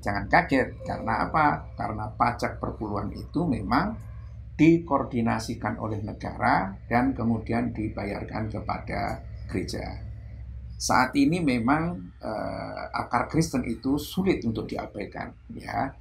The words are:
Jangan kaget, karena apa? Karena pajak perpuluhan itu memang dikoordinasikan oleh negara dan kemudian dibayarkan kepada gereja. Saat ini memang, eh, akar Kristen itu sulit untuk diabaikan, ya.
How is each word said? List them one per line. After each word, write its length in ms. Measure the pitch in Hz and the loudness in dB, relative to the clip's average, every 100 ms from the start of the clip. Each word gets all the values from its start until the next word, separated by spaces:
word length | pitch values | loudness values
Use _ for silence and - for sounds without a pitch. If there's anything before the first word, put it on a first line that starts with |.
Jangan 240 | 104 101 98 | -2 -2 4
kaget, 480 | 165 165 135 117 - | 4 6 4 2 -2
karena 480 | - 101 110 110 - | -6 -4 0 0 2
apa? 480 | 160 151 147 - - | 4 4 2 -4 -6
Karena 320 | 113 107 107 | -4 -4 -6
pajak 480 | - 120 117 117 - | 2 2 2 -2 -2
perpuluhan 560 | 117 113 107 104 - | -6 -4 -2 -2 -4
itu 320 | - - - 175 | -6 -4 0 2
memang 480 | 113 95 123 196 233 - - - - - - | 0 2 2 2 -4 -10 -12 -12 -12 -12 6
dikoordinasikan 1200 | 151 170 - 139 120 123 113 110 - 113 107 113 | 8 8 6 0 2 2 2 2 -2 -4 -2 -2
oleh 240 | 113 104 | -4 -4
negara 720 | 101 - 95 92 113 151 190 - - | -4 -6 -6 0 4 4 2 -6 2
dan 240 | 117 131 | 4 4
kemudian 560 | 120 113 113 107 113 120 | 2 2 0 0 0 0
dibayarkan 800 | 110 107 104 101 101 107 113 107 | -2 -4 -4 -4 -4 -4 -4 -4
kepada 720 | 104 - 101 - - 98 - - - - | -4 -4 -4 -4 -4 -2 -4 -8 -12 -4
gereja. 560 | 95 - - - - - - - - - - - | -4 -2 -6 -6 -8 -10 -12 -12 -12 -12 -12 -12
Saat 400 | - - 101 127 | -6 2 4 4
ini 240 | 147 139 175 156 | 6 4 4 2
memang, 720 | 123 113 151 165 180 180 - | 2 4 2 2 -4 -10 -10
eh, 640 | 120 107 104 107 104 104 - - | -8 -6 -4 -6 -6 -8 -6 -4
akar 320 | - 120 120 | 0 0 2
Kristen 320 | 147 160 131 117 | 2 2 2 -2
itu 320 | 113 131 143 | -2 0 0
sulit 400 | - - 190 147 | 0 0 2 2
untuk 240 | 117 107 - | 2 -2 -2
diabaikan, 720 | - - 107 92 - - - - | -4 -6 -8 -8 -6 -10 -10 -14
ya. 400 | 117 - 107 135 - | -12 -6 -2 -2 -4